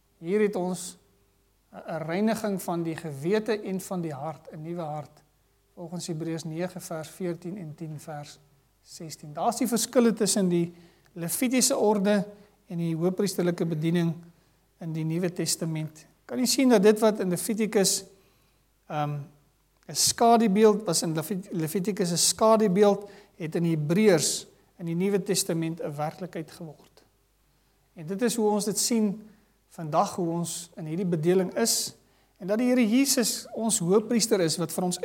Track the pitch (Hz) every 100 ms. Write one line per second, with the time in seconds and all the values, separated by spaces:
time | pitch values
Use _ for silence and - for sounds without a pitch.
0 | _ _ 170 208 208 180 180 180 - -
1 | _ _ _ _ _ _ _ - - 160
2 | 156 180 220 214 214 185 - 170 165 156
3 | 160 135 165 214 214 214 208 190 - 185
4 | 160 131 156 151 - 165 160 175 156 151
5 | 143 - _ _ _ _ _ - 165 175
6 | 175 156 165 160 165 160 185 180 - 160
7 | 156 - 180 170 180 202 156 147 160 151
8 | - 147 143 - _ _ _ _ _ -
9 | 165 - 151 151 214 220 254 233 - 254
10 | 233 - 196 208 185 175 170 - - _
11 | _ 180 170 - 254 254 - 269 208 208
12 | 196 202 180 - - _ _ 175 170 160
13 | 175 185 202 - 175 170 170 156 165 175
14 | 170 - - _ _ _ _ _ 165 160
15 | 160 170 185 180 160 - 165 156 156 -
16 | - _ - 247 240 - 262 220 214 214
17 | 220 214 185 170 - 208 214 220 185 -
18 | - - _ _ _ _ _ _ - 151
19 | 147 147 143 - _ _ _ _ - 147
20 | - - 233 233 226 196 220 214 170 165
21 | 170 160 151 185 - 170 156 202 180 190
22 | 175 170 - - 220 220 214 185 208 202
23 | - - - - 170 170 170 160 147 175
24 | 214 160 - - - _ _ - 170 170
25 | 196 196 202 175 - 165 160 170 165 147
26 | 151 - 180 165 156 - 165 - - _
27 | _ _ _ _ _ _ _ _ _ -
28 | 156 196 240 233 214 208 208 190 - 226
29 | 214 180 - - _ _ _ - 156 156
30 | 202 196 165 170 165 - - - 156 165
31 | 185 170 165 190 180 - 233 - - -
32 | _ _ _ _ 185 220 247 254 214 247
33 | 277 262 220 - - - 226 - 170 214
34 | 214 233 - 202 165 170 160 - 180 175